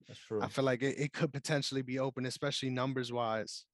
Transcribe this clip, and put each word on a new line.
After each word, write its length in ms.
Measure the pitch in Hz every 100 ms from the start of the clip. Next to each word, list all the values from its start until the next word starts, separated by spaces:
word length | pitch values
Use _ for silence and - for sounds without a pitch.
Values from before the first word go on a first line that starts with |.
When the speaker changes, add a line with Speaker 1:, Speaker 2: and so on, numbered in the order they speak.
| -
Speaker 1:
That's 120 | 113
true. 220 | - 107
Speaker 2:
I 60 | 101
feel 160 | 139
like 180 | 135 127
it, 140 | 135 123
it 120 | 143
could 200 | - 160
potentially 480 | 135 - 147 - 135
be 180 | 127 131
open, 260 | 131 127 127
especially 420 | - 143 - 135
numbers 420 | 127 131 131 120
wise. 540 | 120 113 110 87 - -